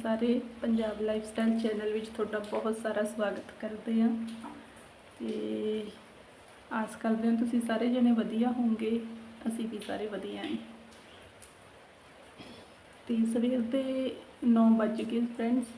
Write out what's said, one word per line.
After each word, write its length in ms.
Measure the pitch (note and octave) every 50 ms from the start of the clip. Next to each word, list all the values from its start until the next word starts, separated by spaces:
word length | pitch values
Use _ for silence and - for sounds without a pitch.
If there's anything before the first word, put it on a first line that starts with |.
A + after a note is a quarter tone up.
| -
ਸਾਰੇ? 380 | A3+ A3 A3 A#3 A#3+ A#3+ A#3+ - - - -
ਪੰਜਾਬ 400 | - A#3 A3+ A3 A3 G#3+ G#3 G#3
ਲਾਈਫਸਟਾਈਲ 580 | G#3+ G#3+ G#3+ A3 - - - - A3+ A3+ A3+ A3+
ਚੈਨਲ 340 | A3+ A3 G#3+ G#3 G#3+ G#3+ G#3+
ਵਿੱਚ 160 | A3 G#3+ -
ਤੁਹਾਡਾ 300 | - - G#3+ G3+ G#3 G#3+
ਬਹੁਤ 380 | G#3 - G#3+ A3 A3+ A3 A3 - -
ਸਾਰਾ 200 | A3 G#3 G#3 G#3+
ਸਵਾਗਤ 480 | G#3+ - - G#3 G3+ G3 - - - - -
ਕਰਦੇ 400 | - G#3+ G#3+ G#3+ - A#3 A3+ A3+
ਹਾਂ। 80 | A3+ A3+ A3+ - - - - - - - - - - - - - - - - - - - - -
ਤੇ 680 | A#3+ A3 G#3+ G#3+ G#3+ G#3+ A3 G#3+ G#3+ G#3+ G#3+ G#3+ G#3 G#3 - - - - - - - - - - - - - - - -
ਆਸ 240 | - A3+ A3 G#3+ -
ਕਰਦੇ 320 | - - A3+ A3 A3+ A3+ A3+
ਹਾਂ 100 | A#3 A3+
ਤੁਸੀਂ 240 | A#3+ - - A#3
ਸਾਰੇ 260 | - - A3+ A3 A#3 B3
ਜਣੇ 240 | B3 B3+ A#3+ A#3+
ਵਧੀਆ 400 | A#3 A3+ A3 - A3 A3 A#3 B3+
ਹੋਵੋਗੇ, 540 | A#3+ B3+ A#3+ A3+ A3 G#3+ A3+ A3 A3+ A#3 - - - - - - - - - -
ਅਸੀਂ 200 | A3+ - A3+ A3
ਵੀ 120 | A3 G#3 - -
ਸਾਰੇ 200 | G3 G3 G#3 G#3+
ਵਧੀਆ 360 | G#3 F#3+ G3 G3+ G3+ G3+ G3
ਹਾਂ। 120 | - A#3 A3+ - - - - - - - - - - - - - - - - - - - - - - - - - - - - - - - - - - - - - - - - - - - - - - - - - -
ਤੇ 100 | A#3+ A3+ A3+ A3+ A3+
ਸਵੇਰ 260 | A#3+ A3+ B3 C4 B3+
ਦੇ 560 | A3+ A3+ B3 C4+ C4 C4 C4 C4 C4 B3 - - - - - - -
ਨੌ 240 | A#3+ A#3 A3+ A3+ A3+
ਵੱਜ 320 | A3+ A3 A3 - A3+ A3+
ਗਏ 200 | A3+ A3+ A#3 A#3 A#3+ A#3 - -
ਫਰੈਂਡਸ 280 | A3+ A#3 B3 B3+ A#3 - -